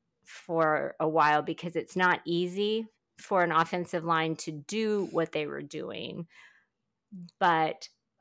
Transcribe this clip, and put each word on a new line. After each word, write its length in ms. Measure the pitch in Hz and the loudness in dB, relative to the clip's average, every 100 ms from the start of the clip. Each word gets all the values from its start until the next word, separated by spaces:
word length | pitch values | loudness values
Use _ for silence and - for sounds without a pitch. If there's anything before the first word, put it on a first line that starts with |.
| _ _ - | _ _ -20
for 680 | - - 165 156 151 139 - | -18 -2 2 4 4 0 -2
a 80 | 160 | 2
while 360 | 156 151 151 | 6 6 6
because 320 | 147 160 175 165 | 2 -6 -4 -6
it's 200 | - 185 | -4 2
not 260 | 180 165 - | 2 2 0
easy 600 | 170 180 190 208 220 220 _ _ - | -2 -2 -2 -2 -2 -6 _ _ -16
for 240 | - 190 | -2 2
an 80 | 175 | 4
offensive 520 | 160 165 180 170 175 | 4 2 0 -2 -4
line 320 | 165 160 160 160 | 0 0 0 -2
to 140 | - | -8
do 560 | 151 - 214 214 208 185 | -10 -6 -2 0 0 0
what 200 | 165 160 | 0 0
they 140 | 151 147 | -2 -4
were 160 | 143 | -8
doing. 640 | 143 156 - - - - 165 - - _ _ _ _ _ _ 185 175 - | -10 -10 -8 -8 -10 -10 -12 -16 -20 _ _ _ _ _ _ -16 -14 0
But 500 | 180 160 156 - - _ _ _ | 2 4 2 -2 -12 _ _ _